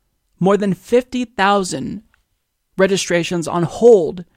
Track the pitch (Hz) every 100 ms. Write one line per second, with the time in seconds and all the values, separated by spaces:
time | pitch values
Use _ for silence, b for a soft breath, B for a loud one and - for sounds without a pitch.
0 | _ _ _ _ 180 202 202 175 - 240
1 | 254 247 247 - 196 202 185 277 143 208
2 | - _ _ _ _ _ _ - 190 190
3 | - 175 165 180 151 175 165 - 233 214
4 | 151 180 175